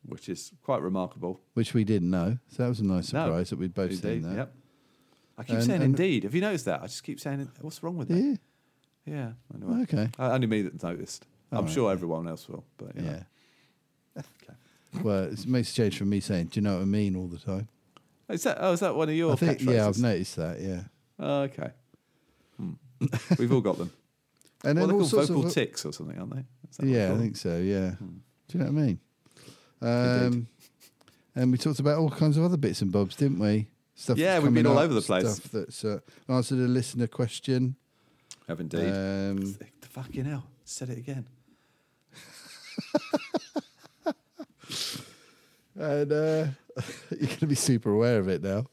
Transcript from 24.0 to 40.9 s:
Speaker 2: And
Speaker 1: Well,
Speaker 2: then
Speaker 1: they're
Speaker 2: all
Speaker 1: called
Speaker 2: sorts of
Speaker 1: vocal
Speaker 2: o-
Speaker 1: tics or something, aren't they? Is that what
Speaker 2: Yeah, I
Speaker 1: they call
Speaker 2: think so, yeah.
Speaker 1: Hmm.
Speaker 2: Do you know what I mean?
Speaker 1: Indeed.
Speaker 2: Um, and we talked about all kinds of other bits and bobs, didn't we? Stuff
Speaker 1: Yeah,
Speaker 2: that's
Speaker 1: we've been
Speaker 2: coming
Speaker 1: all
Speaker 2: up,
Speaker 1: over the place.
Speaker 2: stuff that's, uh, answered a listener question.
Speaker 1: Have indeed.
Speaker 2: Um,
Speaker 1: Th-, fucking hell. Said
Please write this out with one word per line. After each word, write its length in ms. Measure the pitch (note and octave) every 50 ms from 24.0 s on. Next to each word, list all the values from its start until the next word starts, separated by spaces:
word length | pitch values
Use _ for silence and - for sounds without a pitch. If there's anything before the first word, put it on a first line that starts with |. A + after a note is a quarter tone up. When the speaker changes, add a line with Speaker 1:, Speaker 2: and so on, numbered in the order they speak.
| _ _ _ _ _ _ _ _ _ _ _ _ -
Speaker 2:
And 140 | - D3+ E3
Speaker 1:
Well, 80 | F#3
Speaker 2:
then 40 | F#3+
Speaker 1:
they're 40 | G3
Speaker 2:
all 60 | G3+
Speaker 1:
called 100 | F#3 C#3+
Speaker 2:
sorts 180 | C3+ C#3+ C#3+ D3
of 40 | F3
Speaker 1:
vocal 160 | C#3+ C#3 F3
Speaker 2:
o- 20 | E3
Speaker 1:
tics 320 | D#3+ A#2+ - - - -
or 80 | D2+ -
something, 240 | - D#2+ D#2 -
aren't 200 | F2 F#2 - C3
they? 80 | C3+ C3 - - _ - -
Is 60 | -
that 100 | - C#3+
what 60 | C3+ C3
Speaker 2:
Yeah, 60 | A#2+
I 40 | G#2
Speaker 1:
they 60 | F#2 F#2+
call 40 | G#2+
Speaker 2:
think 180 | A#2 A2 -
so, 220 | - - F#2 E2+ E2+
yeah. 320 | F2+ F#2+ G2+ G2 F#2+ F#2 F2+
Speaker 1:
Hmm. 100 | F2+ - F2 F2 E2+ - _ _ _ _
Speaker 2:
Do 60 | _ -
you 60 | F3 -
know 60 | -
what 100 | C#3+ D3+
I 40 | D3+
mean? 140 | B2+ F#2 E2+ _ _ _ _ _ _ _ - - - - - _ _ _ _
Speaker 1:
Indeed. 460 | - A#2 A#2+ A#2+ B2 B2 B2 B2 B2 B2
Speaker 2:
Um, 180 | A#2+ A#2+ A#2+ A#2 _ _ - - _ _ - - _ _ _ _ _ _ _ _ _
and 160 | B2 B2+ B2+
we 80 | B2+ B2
talked 220 | - D#3 D3 -
about 180 | C#3 D3 D3 D3+
all 120 | E3 D3+
kinds 260 | C3+ - D3+ D#3 C#3+
of 80 | D#3 E3
other 120 | F3 F3+
bits 240 | D#3 C#3 G#2 D#2+ -
and 120 | G#2 F#2+ F2
bobs, 240 | G2+ G2+ F#2 -
didn't 240 | - C#3 C#3 C#3 F2
we? 260 | G#2 G#2 G#2 G#2+ G#2+ - _ _ _ _ _
Stuff 220 | - - - - C#3+
Speaker 1:
Yeah, 160 | D#3 F#3 F#3+
Speaker 2:
that's 100 | E3+ D3
Speaker 1:
we've 100 | C#3 A#2+
been 80 | A#2 A#2
Speaker 2:
coming 160 | D3 C#3 C#3
Speaker 1:
all 0 |
Speaker 2:
up, 60 | D3+
Speaker 1:
over 100 | E3+ C#3
the 60 | A2
place. 280 | F#2+ - G#2 F#2 F#2 - G2+
Speaker 2:
stuff 160 | - - -
that's, 340 | - A2 F#2+ - - - -
uh, 140 | G#2+ G#2 F#2+ - - - - _ -
answered 300 | B2+ B2+ A#2+ - C#3 B2+
a 80 | B2+ B2
listener 400 | B2 B2+ A#2+ - - B2 A#2+ A#2
question. 640 | - - B2+ A#2 - - - - C3 B2+ B2+ B2+ C3+ _ _ _ _ _ _ _ _ _ _ _ - _ _
Speaker 1:
Have 140 | - E2+ D#2+
indeed. 280 | F2+ D#2 D#2 E2 E2 F2
Speaker 2:
Um, 540 | F#2+ G2 G2 G2 G2 G2 G2 G2 G2 G2 G2 G2 G2 G2
Speaker 1:
Th-, 140 | - - _ _
fucking 440 | - - - C3 C3 - - C#3 B2+
hell. 200 | C#3+ D3+ C3+ B2 - - _ _
Said 260 | - - - C3+ B2+